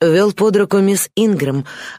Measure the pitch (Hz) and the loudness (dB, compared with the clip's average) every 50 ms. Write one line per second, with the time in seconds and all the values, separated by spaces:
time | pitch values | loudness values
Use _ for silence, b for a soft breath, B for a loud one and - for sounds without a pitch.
0 | 165 165 160 180 202 214 196 - 214 220 196 208 202 170 - 202 196 196 196 180 | 0 2 2 2 2 0 0 0 0 2 2 2 0 2 2 2 2 2 0 -2
1 | - - _ - 220 220 202 151 143 139 135 139 139 B B B B B B | -4 -4 _ 0 0 0 0 0 -2 -2 -4 -4 -6 B B B B B B